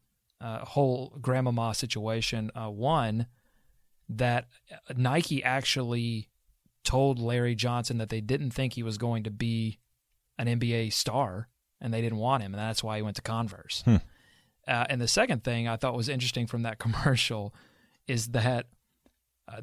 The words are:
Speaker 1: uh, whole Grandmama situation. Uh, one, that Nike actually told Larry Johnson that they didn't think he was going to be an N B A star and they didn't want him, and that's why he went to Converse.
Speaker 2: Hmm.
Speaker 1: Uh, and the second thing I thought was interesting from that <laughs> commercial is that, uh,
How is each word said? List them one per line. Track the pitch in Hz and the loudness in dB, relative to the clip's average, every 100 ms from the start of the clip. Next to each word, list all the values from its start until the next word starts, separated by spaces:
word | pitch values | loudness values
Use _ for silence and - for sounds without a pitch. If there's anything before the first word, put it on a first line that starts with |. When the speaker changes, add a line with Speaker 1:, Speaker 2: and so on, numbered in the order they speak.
| _ _ _ _ | _ _ _ _
Speaker 1:
uh, | 117 110 | -10 -10
whole | 113 143 135 127 131 139 | -2 2 2 2 -4 -4
Grandmama | 123 127 127 120 113 | 0 2 2 2 0
situation. | 104 120 107 107 113 113 113 110 | -2 -2 0 0 2 0 0 -2
Uh, | 110 110 | -4 -6
one, | 104 127 160 113 110 120 _ _ _ _ _ _ _ - | 0 2 4 4 2 0 _ _ _ _ _ _ _ -10
that | 110 123 120 - - - - - 127 | 0 2 2 -2 -12 -20 -16 -6 0
Nike | 127 156 170 139 | 2 2 2 0
actually | 127 131 131 135 120 120 117 113 - _ _ _ _ _ | 2 0 0 0 0 0 -2 -4 -8 _ _ _ _ _
told | - 131 139 123 | 0 4 4 2
Larry | 117 123 120 | 0 2 2
Johnson | 110 120 120 117 117 | 2 0 0 -2 -2
that | 107 | -2
they | 110 | -4
didn't | 107 143 139 | 0 0 0
think | 113 131 | -2 -2
he | - | -2
was | 113 107 | -4 -2
going | 120 113 | -2 -2
to | 107 | -2
be | 104 117 113 110 - _ _ _ _ _ - | -2 -2 0 -2 -4 _ _ _ _ _ -4
an | 117 | 0
N | 120 | 2
B | 120 | 2
A | 117 110 | 0 0
star | - - 123 120 92 117 _ _ _ | -2 0 0 0 -4 -10 _ _ _
and | 117 | -4
they | 113 | -2
didn't | 113 110 | 0 0
want | 117 135 | 0 0
him, | 101 | -2
and | 101 | -4
that's | 110 107 | -4 -2
why | 110 107 | -4 -4
he | |
went | 107 101 | -4 -6
to | |
Converse. | - 113 117 - - - | -4 -2 -4 -6 -10 0
Speaker 2:
Hmm. | - 107 - - _ _ _ _ - | 6 6 4 -8 _ _ _ _ -2
Speaker 1:
Uh, | 120 123 | 0 0
and | 131 | 0
the | 117 | 0
second | - 247 127 | 2 2 0
thing | 127 117 117 | 0 0 -2
I | 113 | -2
thought | 131 123 | -2 -2
was | 117 | -2
interesting | 131 123 127 113 | -2 -2 -2 -2
from | 117 | -2
that | 117 107 | -4 -2
<laughs> | |
commercial | 117 110 143 123 - 110 101 - - _ _ _ - | -2 2 4 4 2 -2 -6 -12 -20 _ _ _ -4
is | 120 113 | -4 0
that, | 117 120 120 123 _ _ _ _ _ _ _ - | 0 2 0 -4 _ _ _ _ _ _ _ -18
uh, | 107 | -14